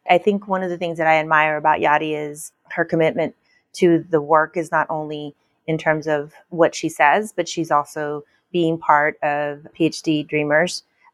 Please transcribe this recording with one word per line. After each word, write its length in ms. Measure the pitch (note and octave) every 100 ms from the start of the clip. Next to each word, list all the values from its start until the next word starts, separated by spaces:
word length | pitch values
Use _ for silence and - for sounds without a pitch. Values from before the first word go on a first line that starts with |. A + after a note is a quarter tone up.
| -
I 80 | F3+
think 300 | F#3+ G3+ G3+
one 160 | F#3
of 60 | F#3
the 80 | F3
things 200 | F3 E3
that 100 | D#3+
I 120 | D#3+
admire 380 | D#3 D#3 D#3 D3+
about 240 | D#3 -
Yadi 320 | D3+ D3+ D#3 D3+
is 380 | D3 D3+ - _ -
her 140 | - E3
commitment 500 | E3 D#3+ C#3 D3+ - _ _ _
to 320 | - F3+ E3 E3+
the 120 | D#3+
work 340 | D3 D#3 D#3 F3
is 160 | D#3+
not 160 | D#3+ D3+
only 460 | D#3 D3+ D3+ D3 - _ _ -
in 100 | D#3+
terms 300 | D#3+ D#3 D#3
of 260 | D3 D3+ - _
what 240 | E3+ E3
she 140 | - D#3+
says, 460 | - D3 F3+ G#3+ -
but 140 | E3
she's 200 | - D#3+
also 540 | D3 C#3+ D#3 D3 D3 - _ _
being 240 | F3 E3 E3
part 440 | - D3+ D3+ -
of 460 | D3+ D3 D3 D3 D#3+
P 140 | - D#3+
H 140 | -
D 220 | E3 D3+
Dreamers. 600 | D3 D3+ D3 D3+ F3 - - _ _